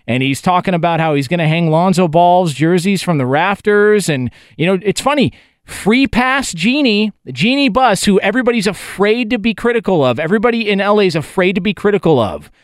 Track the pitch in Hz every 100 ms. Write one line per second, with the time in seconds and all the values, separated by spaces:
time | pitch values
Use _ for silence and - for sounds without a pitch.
0 | - 120 131 135 - 180 196 180 170 165
1 | 160 143 131 175 156 165 165 156 180 175
2 | 185 160 175 180 180 127 160 180 175 190
3 | - 156 127 143 185 202 - 208 208 208
4 | 175 143 123 - - - 165 190 202 185
5 | 262 294 185 - _ _ - - 185 240
6 | 269 214 254 269 - 170 190 277 269 208
7 | 214 - - 127 202 269 277 208 254 190
8 | - 190 190 240 233 233 190 180 - -
9 | 202 233 226 240 214 208 233 233 202 180
10 | 131 123 160 214 233 233 208 202 202 208
11 | 196 160 - - 185 180 190 196 208 202
12 | 175 139 104 73 73 _